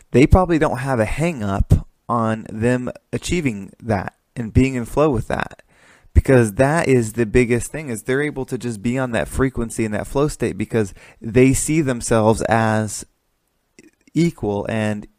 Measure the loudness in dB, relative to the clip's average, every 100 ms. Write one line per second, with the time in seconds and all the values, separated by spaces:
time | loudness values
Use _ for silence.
0 | _ 2 6 6 4 2 0 -2 -2 0
1 | 0 0 -2 -2 -4 -2 2 2 2 _
2 | -4 -2 -2 -4 -6 -4 0 0 -4 -12
3 | _ -8 -2 -2 -2 -4 -12 -14 -4 -4
4 | -4 -12 _ -10 0 2 2 0 -4 0
5 | 2 0 -2 -6 -6 -12 _ _ _ _
6 | _ 0 4 4 4 2 0 2 2 2
7 | 0 -2 0 2 2 0 -2 -10 -8 -10
8 | -4 -4 -4 -6 -8 -8 -6 -4 -4 -2
9 | -2 -2 -4 0 -2 -2 -6 -4 -4 -4
10 | -4 -2 -2 -2 -6 -4 -2 -2 -2 -6
11 | -20 _ 0 4 6 4 0 0 0 -4
12 | 0 4 4 2 0 2 2 2 -2 -8
13 | -14 _ _ _ _ _ _ _ -20 _
14 | _ 0 0 -2 -4 -4 -4 -2 -2 -4
15 | -10